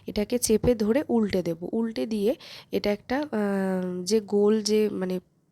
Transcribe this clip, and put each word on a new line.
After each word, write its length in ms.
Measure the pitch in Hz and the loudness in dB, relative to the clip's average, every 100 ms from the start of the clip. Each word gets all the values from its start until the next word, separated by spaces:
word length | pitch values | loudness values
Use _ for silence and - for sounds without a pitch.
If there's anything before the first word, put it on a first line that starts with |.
| - | -8
এটাকে 320 | - 208 247 | -4 -2 0
চেপে 360 | - 214 247 | 2 2 4
ধরে 300 | 233 208 240 311 | 2 2 2 2
উল্টে 340 | 233 208 190 | 0 2 0
দেব। 260 | 170 165 175 | -2 -4 -4
উল্টে 340 | 226 226 220 254 | -2 -2 -4 -4
দিয়ে 280 | 214 202 285 - - - | 0 0 -2 -6 -20 -6
এটা 180 | 196 208 | -4 -2
একটা, 280 | 208 - 220 | -4 -2 -4
আহ, 840 | 202 214 202 196 190 185 180 180 | -2 -2 0 0 0 -2 -2 -6
যে 160 | 180 220 | 0 0
গোল 420 | 202 202 208 220 | 2 2 4 4
যে, 260 | 208 214 214 | 2 2 2
মানে, 280 | 196 185 185 _ _ _ | -2 -4 -6 _ _ _